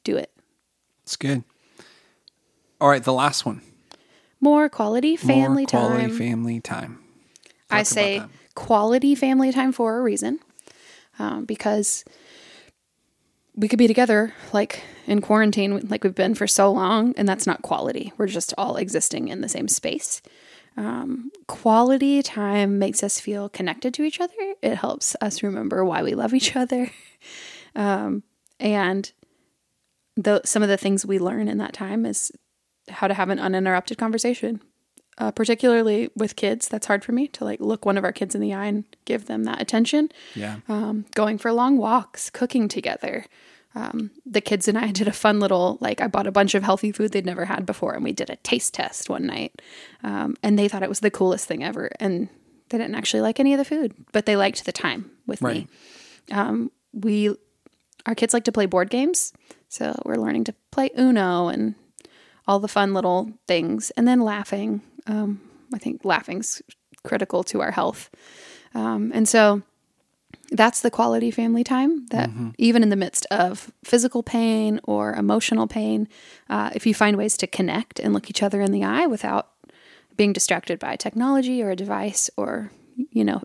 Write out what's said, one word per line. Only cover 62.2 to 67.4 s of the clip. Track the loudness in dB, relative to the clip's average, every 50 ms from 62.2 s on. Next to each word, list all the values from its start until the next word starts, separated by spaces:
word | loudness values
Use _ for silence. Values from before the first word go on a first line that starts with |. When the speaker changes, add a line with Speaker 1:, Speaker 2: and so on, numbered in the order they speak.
| _ _ _ _ _ 0
Speaker 1:
all | 2 2
the | 0 0
fun | 0 2 2 2 2
little | 2 2 2 2 2 0 -2 -8 -14 _ 0
things, | 2 2 2 0 -2 -2 -4 -4
and | 0 2 4 6
then | 6 4
laughing. | 4 2 0 -4 -4 -4 -4 -4 -2 -4 -4 -4 -6 _ _ -16 -8 -4
Um, | -2 -2 -2 -2 -4 -6 -10 -18 -20 -20 _ _ -10
I | -6
think | -6 -6 -6 -4 0
laughing's | 0 0 0 0 -4 -8 -8 -6 -6 -8 -8 -12 _ -20 _ _ _ _ _ -6
critical | -4 -2 -2 -2 0 -2 -2